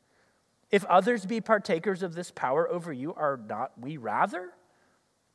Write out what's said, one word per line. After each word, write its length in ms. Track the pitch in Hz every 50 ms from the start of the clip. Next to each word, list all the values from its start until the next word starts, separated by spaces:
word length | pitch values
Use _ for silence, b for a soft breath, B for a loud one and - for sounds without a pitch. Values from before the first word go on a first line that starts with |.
| _ _ _ _ _ _ _ _ _ _ _ _ _ _
If 140 | - 202 202
others 400 | - 175 190 190 240 247 220 185
be 140 | 190 233 226
partakers 640 | - - 220 208 202 - 185 165 165 214 190 170 190
of 120 | 175 160
this 160 | 170 175 -
power 380 | - - - 127 135 156 170 -
over 240 | 165 175 165 170 147
you, 220 | 123 131 160 -
are 220 | - 151 143 139
not 420 | 127 107 104 - 107 127 - - 117
we 180 | 120 139 160
rather? 560 | 143 113 107 104 123 165 202 262 349 359 180 - _ _ _ _ _ _ _ _ _ _ _ _ _ _ _